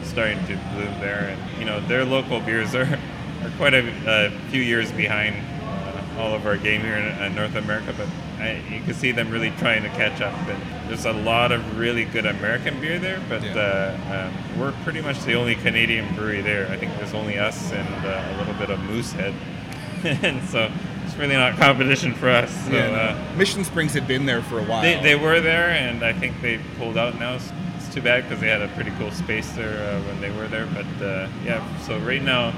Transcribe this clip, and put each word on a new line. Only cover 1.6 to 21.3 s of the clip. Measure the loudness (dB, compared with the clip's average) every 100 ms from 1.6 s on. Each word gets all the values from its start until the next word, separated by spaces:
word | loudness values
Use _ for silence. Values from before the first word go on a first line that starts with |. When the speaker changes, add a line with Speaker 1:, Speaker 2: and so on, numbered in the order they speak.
| -4
Speaker 1:
know, | -2 0
their | 2 4
local | 2 2 -2
beers | 0 0 2 2
are, |
<laughs> | 2 0 -2 -8 -8 -6
are | -6 2
quite | 4
a, | 6 2 -2 2
a | 4 4 0 -2
few | 0
years | 2 2 2
behind, | 0 0 2 0 -2 -6 -8
uh, | -6 -6 -6 -6 -8 -4
all | -2
of | -2 0
our | 0
game | 2 2
here | 0 0
in, | -2 -2
in | -2 -2
North | -2 -2
America, | -2 -2 -4 -6
but | -6 -6 -8 -6
I, | -4 -4 -6
you | -6
can | -4
see | 0 0
them | 2 0
really | 0 -2 0
trying | 2 2
to | 0
catch | 0 0 0
up. | -4 -2 -4
And | -6 -6 -8 -6
there's | -2 -2
a |
lot | 0 2 4 6
of | 2 0 -2
really | 0 2 0
good | 0 0
American | 0 0 0 -2 -4
beer | -2 -2
there, | -2 -4 -4
but, | -4
Speaker 2:
Yeah. | -2 0 2 2 0 -2 -4
Speaker 1:
uh, | -4 -4 -6 -6 -2
um, |
we're | -2 -2
pretty | -4 -4
much | -4 -2
the | 2
only | 2 2 2
Canadian | 2 4 4 2 0 -2
brewery | -2 0
there. | 0 0 0
I | -2
think | -4 -4
there's | -4
only | -4 -4 0
us | -2 -2 -4
and, | -4 -4 -4 -2
uh, | -2 -4
a | -4
little | -4
bit | -2 -2
of | -2
Moosehead. | -2 -2 -2 -4 -4 -4
<laughs> | -8 -10 -10 -8 -8 -4
And | 0 2 2 0 -2
so | 0 0 0 -6 -6 -6
it's | -2
really | 2